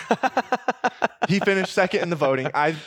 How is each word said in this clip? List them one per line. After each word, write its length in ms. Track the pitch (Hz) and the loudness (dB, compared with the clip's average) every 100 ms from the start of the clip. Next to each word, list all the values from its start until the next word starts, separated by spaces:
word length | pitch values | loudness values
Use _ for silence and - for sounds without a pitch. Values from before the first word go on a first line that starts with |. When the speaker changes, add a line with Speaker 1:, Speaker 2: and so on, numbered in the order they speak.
Speaker 1:
<laughs> 60 | - 214 262 - - 247 - - - - - - 160 | -2 0 0 -2 -2 -4 -4 -2 -4 -2 -4 -2 0
Speaker 2:
He 120 | 190 | 0
finished 340 | 202 190 185 | 2 0 0
second 280 | - 185 208 | 0 2 0
in 100 | 175 | -2
the 40 | 165 | 0
voting. 360 | 143 131 135 | 0 0 0
I, 220 | - 147 160 | 0 0 -2